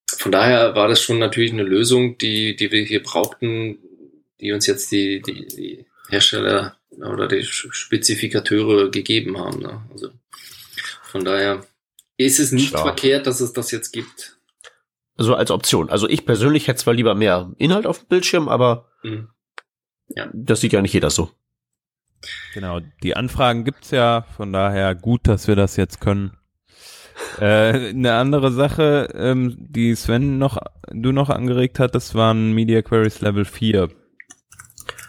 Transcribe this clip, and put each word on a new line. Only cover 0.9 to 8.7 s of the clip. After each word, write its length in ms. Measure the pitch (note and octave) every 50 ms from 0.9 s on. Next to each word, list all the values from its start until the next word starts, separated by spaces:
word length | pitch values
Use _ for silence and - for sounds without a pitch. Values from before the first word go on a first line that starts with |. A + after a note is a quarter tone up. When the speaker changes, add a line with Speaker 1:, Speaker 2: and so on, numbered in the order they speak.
| A#2 - -
Speaker 1:
schon 160 | - A#2+ A#2
natürlich 340 | A2+ G#2+ - A#2 A2+ A2+ A#2
eine 100 | A2 G2+
Lösung, 560 | F#2+ F#2+ G2+ A#2+ A#2 B2+ B2 B2+ B2 A#2+ -
die, 360 | A#2 A2+ G#2+ G#2+ A2 A2 G#2
die 140 | - G#2+ G2
wir 120 | G#2+ G#2+ G#2
hier 180 | G#2 G#2+ G2+ -
brauchten, 760 | - - E2+ F2+ - - - - A#2 A2+ A2+ A2+ A2 G#2 - F#2+ F2 F2+ F2 D2+ C#2 D2 D#2 _ _ _ _
die 120 | G#2 G2+ G#2
uns 140 | G2+ G2+
jetzt 260 | - G2 F#2+ - - -
die, 300 | G2+ G2 G2 G2 G2 -
die, 240 | - F#2+ - -
die 400 | - - - - F2+ - F2 - _ _ _ _ -
Hersteller 640 | - G2+ G2 - G#2+ G#2 G#2 G2+ G2+ G2 F#2+ - - _ _ _
oder 380 | - - - G#2 G#2 G#2 G2+ G2
die 140 | G2 F#2+ -
Sch-, 280 | - - - - - -
Spezifikateure 1200 | - - - A2+ G#2+ - - A2 G2+ - G#2 - G#2+ G2 - G#2 G#2 G#2+ G#2+